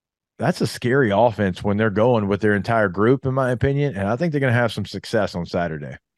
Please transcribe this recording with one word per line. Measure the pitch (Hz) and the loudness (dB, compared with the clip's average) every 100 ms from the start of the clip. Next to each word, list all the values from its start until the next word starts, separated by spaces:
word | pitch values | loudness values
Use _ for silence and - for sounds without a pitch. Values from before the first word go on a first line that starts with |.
| _ _ _ - | _ _ _ -4
That's | 123 - | -2 0
a | - | -4
scary | - 120 135 117 | -4 0 2 2
offense | 98 120 104 98 87 | 4 2 2 -2 -2
when | 104 101 | -2 0
they're | 110 | 0
going | 98 120 117 98 | 2 2 2 2
with | 98 | 0
their | 107 101 | 2 2
entire | 90 113 101 | 0 0 0
group, | 92 113 135 135 | 2 2 2 0
in | 131 | -2
my | 127 | -2
opinion. | 123 139 139 143 95 | 0 0 0 -2 -2
And | 98 | -2
I | 117 | -2
think | 170 | -2
they're | 147 | 0
gonna | 135 | 2
have | 120 117 | 2 2
some | - 95 | -2 -8
success | 95 - 113 95 92 | -10 -4 -2 0 -4
on | 85 | -4
Saturday. | 92 85 78 67 65 _ | -4 -4 -6 -10 -16 _